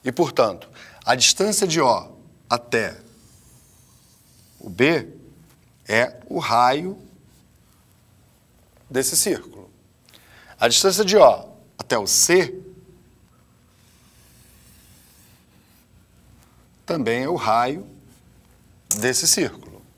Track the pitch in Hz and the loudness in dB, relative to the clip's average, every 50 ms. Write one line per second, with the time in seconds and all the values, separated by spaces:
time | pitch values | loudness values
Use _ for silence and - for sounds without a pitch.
0 | - 131 123 143 160 135 - - 123 107 92 - - - - - - - - - | -6 -6 -2 -2 -2 0 2 0 0 0 0 -8 -18 -20 -20 -20 -20 -20 -20 -10
1 | - - 123 127 - - - - 190 214 208 - 208 175 156 165 143 123 110 90 | -2 -2 0 2 2 0 2 0 -2 -2 0 -2 -2 -2 0 0 2 2 0 0
2 | 82 - - - - - - _ _ - 120 120 - - - 113 107 90 78 - | -4 -12 -20 -20 -20 -20 -20 _ _ -4 -4 -4 -2 -4 -4 -2 -2 -4 -8 -14
3 | - - - - - - - - - - - - _ _ _ _ _ _ _ _ | -20 -20 -20 -20 -20 -20 -20 -20 -20 -20 -20 -20 _ _ _ _ _ _ _ _
4 | _ _ _ _ _ _ _ - _ _ _ _ - - 87 90 127 151 170 143 | _ _ _ _ _ _ _ -20 _ _ _ _ -18 -16 0 2 2 2 2 0
5 | - - - - - - - - - _ _ _ _ _ _ _ _ - 107 113 | -4 -8 -18 -20 -20 -20 -20 -20 -20 _ _ _ _ _ _ _ _ -2 0 0
6 | 123 127 - - - - - 180 139 - 113 120 123 127 135 147 170 190 196 - | 0 0 -4 -18 -16 -8 -8 -6 -2 0 2 2 4 2 2 0 -4 -10 -12 -14
7 | - - - - _ _ _ _ _ _ _ _ _ _ _ _ _ _ _ _ | -20 -20 -20 -20 _ _ _ _ _ _ _ _ _ _ _ _ _ _ _ _
8 | _ _ _ _ _ _ _ _ _ _ _ _ _ _ _ _ _ _ 135 127 | _ _ _ _ _ _ _ _ _ _ _ _ _ _ _ _ _ _ -4 -4
9 | 131 - - 165 - 208 160 - - - - 101 95 - _ _ _ _ _ _ | -2 0 -2 -2 -2 -2 -4 -6 -8 -18 -20 -20 -20 -20 _ _ _ _ _ _
10 | _ _ - - _ _ - - - - - _ 110 120 117 - - 196 185 190 | _ _ -20 -20 _ _ -20 -20 -20 -20 -6 _ -2 0 0 2 2 2 0 0
11 | 214 180 202 208 160 123 101 82 - - - - - _ _ - - - 127 113 | 0 2 6 6 8 6 6 2 -6 -18 -20 -20 -20 _ _ -18 -6 -4 -2 -2
12 | 101 95 - - - - 170 185 170 - - - - - - - - - - - | -2 0 0 0 2 4 4 2 2 0 -6 -14 -18 -20 -20 -20 -20 -20 -20 -20
13 | _ _ _ _ _ _ _ _ _ _ _ _ _ _ _ _ _ _ _ _ | _ _ _ _ _ _ _ _ _ _ _ _ _ _ _ _ _ _ _ _
14 | _ _ _ _ _ - _ - - - _ - - - - - - - - - | _ _ _ _ _ -20 _ -20 -20 -20 _ -20 -20 -20 -20 -20 -20 -20 -20 -20
15 | _ _ _ _ _ _ - _ _ _ _ _ _ _ _ _ _ _ _ _ | _ _ _ _ _ _ -20 _ _ _ _ _ _ _ _ _ _ _ _ _
16 | _ _ _ _ _ _ - _ - _ _ _ _ _ _ _ _ - 175 160 | _ _ _ _ _ _ -20 _ -20 _ _ _ _ _ _ _ _ -6 -4 -2
17 | 123 113 117 123 131 147 180 143 - 110 110 117 123 131 147 180 196 - - - | -2 -2 -2 -2 -2 -4 -4 -4 -2 0 0 2 0 0 -4 -8 -12 -16 -20 -20
18 | - - - _ _ _ _ _ _ _ _ _ _ _ _ _ _ _ - 107 | -20 -20 -20 _ _ _ _ _ _ _ _ _ _ _ _ _ _ _ -6 -2
19 | 110 127 127 - 170 156 - - 160 113 - - - - - - - _ _ | -2 -2 -2 0 0 0 0 0 -2 -4 -6 -14 -20 -20 -20 -20 -20 _ _